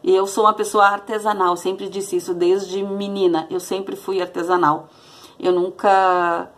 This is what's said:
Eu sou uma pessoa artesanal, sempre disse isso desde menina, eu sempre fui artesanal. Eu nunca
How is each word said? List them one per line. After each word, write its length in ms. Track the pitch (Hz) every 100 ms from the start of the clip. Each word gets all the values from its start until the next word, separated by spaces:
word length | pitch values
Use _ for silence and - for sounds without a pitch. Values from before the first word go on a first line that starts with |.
Eu 220 | - 190 196
sou 200 | - 214
uma 80 |
pessoa 340 | 214 208 214 202
artesanal, 680 | 202 - 214 208 208 180 175
sempre 320 | 185 190 196
disse 280 | 196 196 180
isso 180 | 180
desde 480 | 175 175 190 185 190
menina, 640 | 196 196 202 196 180 160 165
eu 80 | 185
sempre 360 | 180 190 196 190
fui 240 | - 190
artesanal. 720 | 175 185 170 180 156 160 - _ - - - _
Eu 120 | 185
nunca 960 | 180 180 180 208 190 190 180 175 170 -